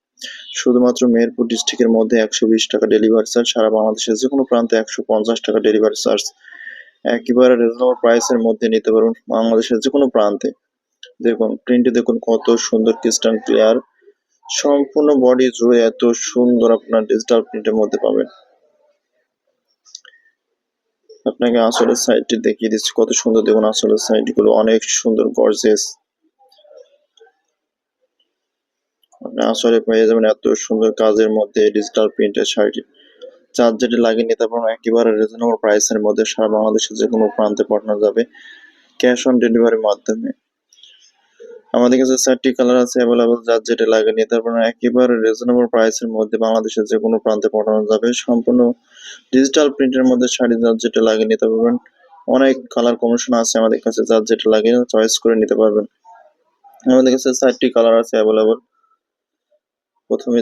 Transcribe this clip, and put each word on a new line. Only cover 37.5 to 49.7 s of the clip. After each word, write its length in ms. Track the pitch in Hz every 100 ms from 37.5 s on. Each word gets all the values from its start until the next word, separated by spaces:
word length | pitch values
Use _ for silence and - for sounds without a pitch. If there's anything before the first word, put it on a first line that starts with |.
| 101
পাঠানো 320 | 107 107 110 104
যাবে 220 | 104 110 117 - - - - _ _ -
cash 240 | 123 123 135
on 80 | 127
delivery-র 380 | 117 117 117 110
মাধ্যমে। 500 | 107 101 - 110 - - _ _ _ _ - _ _ _ _ _ - - _
আমাদের 240 | 120 123 127
কাছে 160 | 131 131
চারটি 320 | - 127 131
কালার 240 | 123 123 127
আছে 200 | 123 131
অ্যাভেলেবল, 380 | 120 120 117 120
যার 180 | 113 117
যেটা 220 | 113 117 110
লাগে 240 | 110 110
নিতে 240 | 110 110 117
পারবেন 280 | 113 117
একেবারে 500 | 113 117 120 120 127 117
রিজনেবল 500 | 110 110 120 123 117
প্রাইসের 420 | 117 110 - 117
মধ্যে, 260 | 110 107 110
বাংলাদেশের 480 | 113 113 110 - 107
যে 120 | 110
কোনো 180 | 110 113
প্রান্তে 280 | - 107 107
পাঠানো 340 | 107 107 107 104
যাবে। 220 | 107 117
সম্পূর্ণ 480 | 123 - 120 113 123 120 123 _ - - - _
ডিজিটাল 360 | 127 135 147
প্রিন্টের 340 | 147